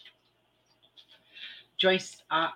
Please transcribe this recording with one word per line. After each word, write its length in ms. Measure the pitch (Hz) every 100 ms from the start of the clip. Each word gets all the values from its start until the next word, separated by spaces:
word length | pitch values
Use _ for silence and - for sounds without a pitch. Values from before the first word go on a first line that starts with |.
| - _ _ _ _ _ _ _ _ - - - _ - - - - -
Joyce, 460 | 185 185 - - -
uh, 180 | 160 165